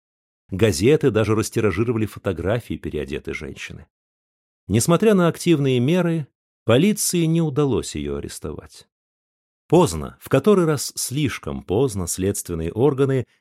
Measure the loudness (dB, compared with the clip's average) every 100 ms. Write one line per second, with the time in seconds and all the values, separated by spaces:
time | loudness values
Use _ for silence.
0 | _ _ _ _ _ 0 2 4 4 4
1 | 4 2 2 0 -2 -2 0 0 -2 -2
2 | -4 -6 -6 -4 -2 -4 -4 -8 -6 -8
3 | -6 -8 -8 -10 -12 -14 -16 -16 -20 _
4 | _ _ _ _ _ _ -2 0 4 4
5 | 4 4 2 2 2 2 2 2 2 2
6 | 0 -2 -6 _ _ _ 2 4 4 2
7 | -2 0 2 0 0 0 0 0 -4 -6
8 | -6 -6 -8 -10 -12 -12 -14 -20 -20 _
9 | _ _ _ _ _ _ _ 4 4 0
10 | -8 -12 -2 0 4 4 2 0 -4 -8
11 | -6 -2 -2 -4 -8 -10 -2 0 0 -2
12 | -6 -4 -4 -4 -6 -6 -6 0 0 2
13 | 0 0 -4 _